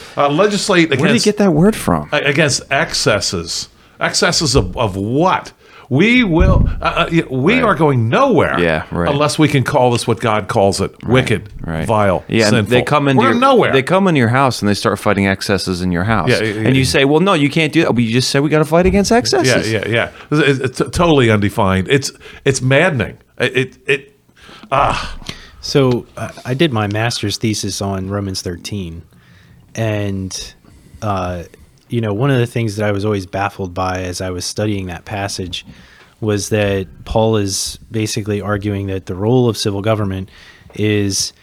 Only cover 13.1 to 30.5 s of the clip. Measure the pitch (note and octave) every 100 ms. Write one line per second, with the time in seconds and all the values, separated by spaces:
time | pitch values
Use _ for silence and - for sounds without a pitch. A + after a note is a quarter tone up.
13.1 | C3 - A#3+ C4+ B3+ B2 C3+ C3 F#3 G3
14.1 | D3+ A2+ B2+ C3+ - G2+ G2+ A2 G2+ G#2+
15.1 | G2 G2 F#2+ - G2 - F2 F2+ F2 G2
16.1 | A2 E2 G#2 A2 G#2 A2+ C3 B2+ D#3 C3+
17.1 | D3+ G3 F3 C#3+ E3 D#3 D#3 E3+ A#2 A2+
18.1 | A#2+ B2+ C#3 D3 D3+ D3 E3 F#3 G3 F#3+
19.1 | A3+ B3 G4 D#4+ G2 G2 A2 - A#2 E2+
20.1 | - - D3+ C#3+ C3 B2+ - C#3 - E3+
21.1 | C#3+ A#2 G#2+ G2+ A#2 G2 F#2 F2 C#3 -
22.1 | - - - C#3+ B2+ B2+ C3+ F#3 C#3 D#2
23.1 | B1 _ - B2 B2+ B2+ - - C3+ -
24.1 | _ _ _ - - - C3+ B2+ - -
25.1 | - - - - - - D3+ C3 A#2+ -
26.1 | - A2+ - - C3+ E3 A2 G2+ G#2 A#2
27.1 | - G#2 G2 A2+ G#2 G2+ - G2 G2 F#2+
28.1 | G2+ G2 F#2 G2 F2 - G#2 F2 E2 -
29.1 | - _ - - - _ - A2 G#2 G#2
30.1 | G2 F#2+ - -